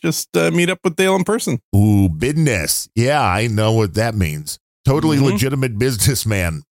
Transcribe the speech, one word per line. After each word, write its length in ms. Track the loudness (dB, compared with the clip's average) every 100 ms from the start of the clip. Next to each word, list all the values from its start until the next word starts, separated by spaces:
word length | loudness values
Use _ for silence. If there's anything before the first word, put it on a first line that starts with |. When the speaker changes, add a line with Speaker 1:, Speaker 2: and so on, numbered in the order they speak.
Speaker 1:
just, 340 | -4 -4 -4 -2
uh, 160 | 0
meet 180 | 0 0
up 100 | -2
with 120 | -4 0
Dale 180 | 0 0
in 80 |
person. 380 | 0 -4 -4 -6 0
Speaker 2:
Ooh, 360 | 2 4 4 2
business. 800 | 0 -2 0 0 0 -2 -6 -4
Yeah, 280 | -2 0 2
I 260 | 0 0 0
know 240 | 0 2
what 220 | 2 0
that 220 | 0 -2 0
means. 440 | -2 -4 -10 -14 _ _
Totally 340 | 0 2 2 2
Speaker 1:
Mm-hmm. 80 | 2
Speaker 2:
legitimate 500 | 0 -2 -2 -2 0
businessman. 840 | 0 2 0 0 0 -2 -2 -4 -12